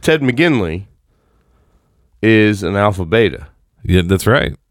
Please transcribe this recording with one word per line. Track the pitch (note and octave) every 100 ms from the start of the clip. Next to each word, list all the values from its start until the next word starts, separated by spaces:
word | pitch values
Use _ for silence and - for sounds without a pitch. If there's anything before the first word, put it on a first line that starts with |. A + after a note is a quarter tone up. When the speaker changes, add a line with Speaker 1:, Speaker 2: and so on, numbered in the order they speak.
Speaker 1:
Ted | - D#3+
McGinley | C3 B2 E3+ C3 F2 E2+ G2 _ _ _ _ _ _ _ _ _ _ _ _ _
is | G#2+ A2 G#2+ G2+
an | F2 G2+
Alpha | G#2 F#2+ E2+
Beta. | A2+ G#2 C2 - _ _ _
Speaker 2:
Yeah, | - F#2 F2
that's | F#2 -
right. | C#3+ C#2 - _